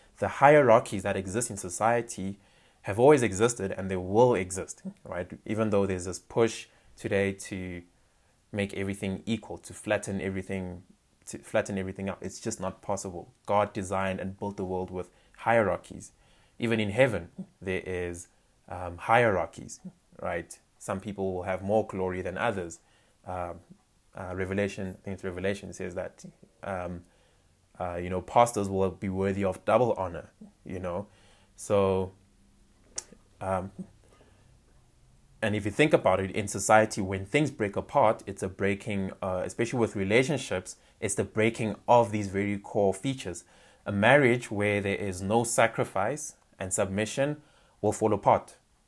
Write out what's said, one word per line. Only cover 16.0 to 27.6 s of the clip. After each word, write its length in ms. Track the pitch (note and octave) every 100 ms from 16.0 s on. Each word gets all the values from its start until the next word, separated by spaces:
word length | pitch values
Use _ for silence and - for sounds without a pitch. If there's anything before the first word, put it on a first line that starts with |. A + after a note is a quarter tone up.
| - _ _ _ _ _
Even 200 | A#2 A2+
in 120 | G#2
heaven, 400 | G#2 C3+ G2 E2+ - - _
there 200 | F#2 F#2 -
is, 420 | F2+ F2 F2 - _ _ _ -
um, 300 | F#2 F2+ F2+
hierarchies, 800 | - A#2 A#2 F#2 E2 - - - F#3 - _ -
right? 380 | F#2 F2 E2+ - _ _
Some 220 | - G2
people 320 | G#2+ G2 F#2+
will 100 | F#2
have 180 | F#2+ F#2
more 240 | F#2+ G#2+ G#2
glory 340 | F#2+ F#2 F#2
than 160 | F2+ F2+
others. 440 | A#2 G2 E2+ - _ _ _ _ -
Um, 340 | F#2 F2 E2+ - - _ _ _ -
uh, 160 | F#2
Revelation, 540 | F#2 F#2 G2 G2 G2+ F#2+
I 160 | F#2
think 100 | -
it's 100 | F#2+
Revelation, 480 | F#2+ F2+ F#2+ G2+ F#3+
says 200 | - F#2
that, 300 | F#2 F2+ - F#3+ - - _
um, 400 | - F#2+ F2+ F2 F2 _ _ _ _ _